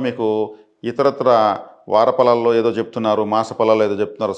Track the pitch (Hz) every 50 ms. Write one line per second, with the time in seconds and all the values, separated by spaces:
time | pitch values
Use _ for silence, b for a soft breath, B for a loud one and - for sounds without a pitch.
0 | 131 123 113 117 113 110 107 107 107 - B B B B B _ - 117 117 131
1 | 135 139 135 - 127 127 120 113 107 107 95 - - - - _ - - 98 107
2 | 117 127 127 - 127 123 120 120 117 120 117 113 110 117 101 110 110 - - 123
3 | 113 110 107 104 107 104 107 110 113 - - - 113 110 110 110 107 104 101 98
4 | 107 - - - 110 101 95